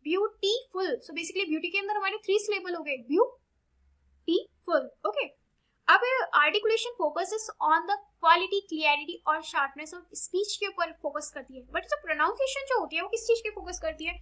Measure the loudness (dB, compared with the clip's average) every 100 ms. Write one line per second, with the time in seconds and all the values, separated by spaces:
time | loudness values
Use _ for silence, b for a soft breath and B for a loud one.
0 | 0 0 0 -2 -2 -2 -2 -4 -2 -2
1 | -6 -6 -6 -2 -2 -2 -2 -4 -2 -2
2 | -2 -4 2 2 2 -2 -2 -6 -4 -6
3 | 0 4 4 2 _ _ _ _ _ _
4 | _ _ -2 -2 -2 _ -2 -2 -2 -6
5 | -6 -4 -6 -8 _ _ _ _ 4 4
6 | 6 0 2 4 4 4 2 2 0 -2
7 | -2 0 -2 -2 -4 -2 2 2 2 -4
8 | -4 _ 4 6 4 -2 -2 -2 2 2
9 | 0 -8 -2 -2 0 0 -2 -2 -12 -12
10 | -10 -4 -2 -2 -2 -2 -6 -2 -4 -2
11 | -6 -4 -6 -6 -14 -16 -6 -6 -4 -6
12 | -4 0 0 2 -2 -2 0 0 0 -4
13 | -2 -2 2 0 0 -10 -10 -6 -6 -6
14 | -8 -8